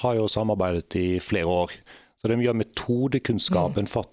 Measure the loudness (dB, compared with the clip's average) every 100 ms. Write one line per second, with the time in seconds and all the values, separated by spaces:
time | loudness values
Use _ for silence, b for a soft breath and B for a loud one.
0 | 0 2 0 0 0 2 0 -2 -2 -2
1 | 0 0 -2 -2 2 0 0 -6 B B
2 | B B -2 2 2 0 -2 -4 -2 0
3 | 0 0 0 -2 0 0 2 0 -2 -4
4 | -6